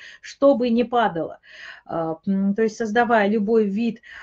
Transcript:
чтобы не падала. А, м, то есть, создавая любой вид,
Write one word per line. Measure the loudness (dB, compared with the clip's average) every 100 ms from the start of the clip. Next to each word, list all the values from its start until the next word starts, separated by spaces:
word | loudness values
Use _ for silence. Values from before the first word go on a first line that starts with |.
| -20 -20
чтобы | -20 2 2 4 2
не | 0
падала. | 0 0 0 -2 -8 -10 -20 -20 -20 -20 -8
А, | -6 -6 -6 -4
м, | -2 0
то | 0
есть, | -2 -2
создавая | -2 0 2 2 2
любой | 0 2 2 2
вид, | -2 -4 -6 -12 -20